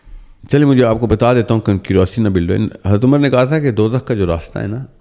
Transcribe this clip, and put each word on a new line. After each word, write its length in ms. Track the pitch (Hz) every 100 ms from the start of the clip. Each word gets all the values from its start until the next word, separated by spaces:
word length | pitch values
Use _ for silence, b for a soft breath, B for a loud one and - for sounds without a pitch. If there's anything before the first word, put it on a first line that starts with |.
| b b b b -
चलिए 160 | 143 143
मुझे 160 | 127
आपको 240 | 120 113 117
बता 280 | 107 120
देता 200 | 123 110
हूँ, 80 | 113 107
क्यूरियोसिटी 560 | 98 - 95 87 117
ना 80 | 107
बिल्ड 200 | 92 85
हो। 400 | 101 110 - 95
हज़रत 140 | 104
उमर 140 | 127 143
ने 120 | 143
कहा 160 | 123 131
था 140 | 156
कि 100 | 143
दोज़ख 340 | 104 110 123
का 100 | -
जो 120 | 110 87
रास्ता 340 | 82 - 101
है 80 | 101
ना, 180 | 120 131 _